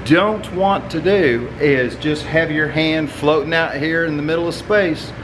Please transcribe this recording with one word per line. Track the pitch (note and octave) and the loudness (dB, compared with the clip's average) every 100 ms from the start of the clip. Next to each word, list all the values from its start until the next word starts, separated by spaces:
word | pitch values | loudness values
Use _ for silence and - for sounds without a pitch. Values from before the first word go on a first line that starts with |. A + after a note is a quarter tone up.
don't | A#2 E3+ G#3 G#3+ - | 2 4 4 -2 -6
want | F3+ G3 G3 - | 0 0 0 -2
to | D#3+ | -2
do | F3 G3+ D3 A#2 B2 - | 2 4 4 0 -4 0
is | D3 C3 B2 | 2 2 0
just | - D3+ D3+ | -2 -4 -4
have | - D#3+ D#3+ | 0 0 0
your | D3+ D3 | 0 0
hand | D#3 D#3+ D#3+ D3+ | 0 0 0 -2
floating | - D3 D#3 D3 | 0 2 2 2
out | E3 E3 C#3 | 0 0 -2
here | D#3 E3 E3 | -2 0 0
in | D3 | -2
the | |
middle | D3+ E3 E3+ | -2 -2 -2
of | |
space. | E3 - G#3 F3+ D3 - - | -4 0 2 2 -2 -8 -12